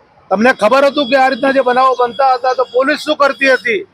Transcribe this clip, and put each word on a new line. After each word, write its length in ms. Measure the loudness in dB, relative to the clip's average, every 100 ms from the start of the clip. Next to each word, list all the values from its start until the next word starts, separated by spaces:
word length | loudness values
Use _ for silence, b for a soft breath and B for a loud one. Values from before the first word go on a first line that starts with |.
| _ _ -6
તમને 220 | 0 0
ખબર 320 | 2 2 2
હતું 240 | 2 0 0
કે 80 | 0
આ 120 | 0
રીતના 240 | 0 0
જે 100 | 0
બનાવો 300 | 0 2 0
બનતા 400 | 0 -2 0 0
હતા, 200 | 0 -2
તો 100 | -2
પોલીસ 340 | -2 -2 -2 -2
શું 180 | -4 0
કરતી 360 | 0 0 0
હતી? 300 | 0 -2 -6 -8